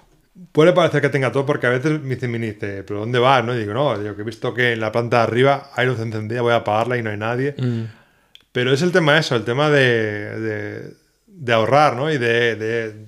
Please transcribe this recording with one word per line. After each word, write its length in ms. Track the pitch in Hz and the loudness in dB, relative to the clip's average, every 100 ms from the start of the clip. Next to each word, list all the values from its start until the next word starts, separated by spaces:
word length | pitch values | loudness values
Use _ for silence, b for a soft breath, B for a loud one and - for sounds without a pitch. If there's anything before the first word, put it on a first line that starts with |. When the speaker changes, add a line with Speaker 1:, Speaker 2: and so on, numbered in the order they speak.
| B _ _ - 180 | B _ _ -20 -2
Speaker 1:
puede 200 | - 165 | 4 6
parecer 280 | 175 156 143 | 6 2 2
que 80 | 139 | 0
tenga 220 | 143 131 | 0 0
todo, 140 | 120 139 | -2 -2
porque 220 | 147 123 | 0 0
a 40 | |
veces 280 | 127 151 151 | 0 -2 -4
me 140 | 135 127 | -4 -6
dice, 120 | 127 | -6
me 100 | 117 | -6
dice, 440 | 113 104 104 98 | -6 -6 -10 -10
"¿Pero 160 | 95 104 | -8 -8
dónde 180 | 110 123 | -2 2
vas?", 240 | 127 131 | 4 4
¿no? 120 | 117 123 | 2 -2
Y 40 | |
digo, 140 | 104 | -4
"No, 240 | 110 143 104 | -2 -2 -2
digo, 180 | 104 101 | -6 -8
que 60 | |
he 40 | 107 | -10
visto 280 | 110 127 | -8 -6
que 200 | 120 123 | -2 0
en 60 | 113 | 0
la 120 | 110 | -2
planta 260 | 120 120 120 | -2 0 2
de 60 | |
arriba 460 | 110 113 135 139 - - | 2 4 2 2 -2 -2
hay 120 | 120 | -2
luz 120 | 113 | -2
encendida, 420 | 113 110 107 123 | -6 -6 -6 -2
voy 120 | 120 | 2
a 40 | 117 | 2
apagarla 400 | 113 107 117 123 | 2 0 0 -2
y 60 | |
no 60 | 113 | -4
hay 80 | 104 | -4
nadie". 380 | 110 123 139 139 | -4 -2 -4 -4
Speaker 2:
Mm. 260 | 123 117 113 B B B B - _ | -4 -4 -8 B B B B -20 _
Speaker 1:
Pero 200 | 127 123 | -2 0
es 80 | 131 | 2
el 100 | 180 | 2
tema 260 | 180 156 156 | 4 4 4
eso, 180 | 156 120 | 2 -2
el 80 | |
tema 260 | 107 123 151 | 0 0 2
de, 680 | 147 131 117 107 104 104 110 | 4 4 2 0 -4 -8 -6
de, 540 | 110 107 104 107 - - _ _ _ | -6 -6 -8 -12 -14 -20 _ _ _
de 260 | 190 120 | -12 0
ahorrar, 420 | 113 107 139 147 117 | 0 4 4 4 0
¿no? 160 | 151 | -2
Y 60 | 147 | -2
de, 380 | 117 117 120 107 | 0 2 0 -2
de, 500 | 110 117 110 107 | -4 -4 -6 -12